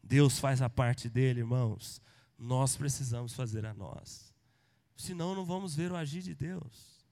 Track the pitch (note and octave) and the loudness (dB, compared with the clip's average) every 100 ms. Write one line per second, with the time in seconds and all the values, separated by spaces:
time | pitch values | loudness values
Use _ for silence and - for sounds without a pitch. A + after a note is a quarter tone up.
0 | G2 C3 C#3+ - C3+ C3 B2+ - A#2+ B2 | 4 8 8 6 2 2 2 2 2 2
1 | A#2+ A#2 C3 B2 A#2 B2+ A#2 G#2 - - | 0 2 2 2 0 2 2 0 -10 -16
2 | _ - _ - A#2+ B2+ C3+ - C#3+ B2+ | _ -20 _ -16 -2 2 2 0 -2 -2
3 | C3 A#2+ A#2+ A#2 B2 A2 G#2+ G#2 F2+ - | -2 -4 -4 -6 -4 -4 -6 -8 -12 -12
4 | - - - _ _ _ _ _ _ - | -16 -18 -20 _ _ _ _ _ _ -14
5 | - F3+ E3+ F#3+ F3+ F#3 F#3+ D3 F3+ F3+ | -8 -4 -2 -2 -2 -4 -2 -2 -2 -2
6 | D3+ E3 F#3 C#3+ D3 F3+ B2 - - - | -4 -6 -8 -8 -6 -6 -10 -16 -20 -20
7 | _ | _